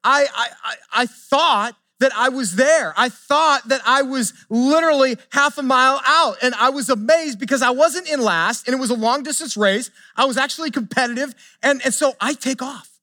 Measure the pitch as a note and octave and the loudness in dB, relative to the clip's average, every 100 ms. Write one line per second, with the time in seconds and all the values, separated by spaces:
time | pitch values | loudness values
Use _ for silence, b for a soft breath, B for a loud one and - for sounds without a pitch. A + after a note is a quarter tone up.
0 | A#3+ C#4+ C#4 G#3+ A#3 - A3+ A3+ _ A3+ | 2 2 0 -2 -6 -6 -12 -12 _ -2
1 | B3 - - C4+ E4 A3 A#3+ - _ _ | -2 -6 -2 2 2 2 -2 -8 _ _
2 | C4 G#3+ B3+ B3+ G#3+ F3+ C4+ D#4+ G3 D#3+ | 0 2 0 0 -4 0 2 2 0 -2
3 | B3 - _ D4 D#4+ C#4 A#3+ C4 G#3+ C4 | -2 -4 _ 2 2 2 0 -2 2 2
4 | C#4 C4+ A3 B B A3+ B3+ D#4 E4 C#4+ | 0 -2 -6 B B 0 2 2 2 2
5 | C4 A#3+ b C#4+ C#4+ D4 C4 B3+ C4 C#4 | 2 0 b 0 0 0 0 4 4 2
6 | B3+ D#4 D4 F#3+ B3+ A3 A#3+ C#4 B3+ A#3 | 2 2 2 0 -4 0 0 0 -2 -2
7 | A3 E4 D#4 G#3 C4 C4+ B3 B3+ E4 F4+ | 2 2 2 -8 -2 0 0 2 2 0
8 | F4 C#4+ A3 E3 F3+ A#3 - C4 B3+ A#3+ | -4 -2 0 0 0 -2 -4 -4 -2 -2
9 | A3 C#4 C#4 - D#4 G#3 G3+ G3+ B3+ b | 0 -2 -4 -8 -8 0 0 0 -6 b
10 | b - C4+ B3+ C4+ - D#4+ C4+ G#3 - | b -2 0 0 -4 -4 -6 -6 -4 -2
11 | A#3+ A#3+ C#4 - b b B3+ C4+ B3 - | -2 -4 -8 -10 b b -2 0 -2 0
12 | C#4+ B3+ A3+ D4 C4 C4 B3+ A#3+ - _ | -2 0 -6 -4 -6 -6 -8 -12 -20 _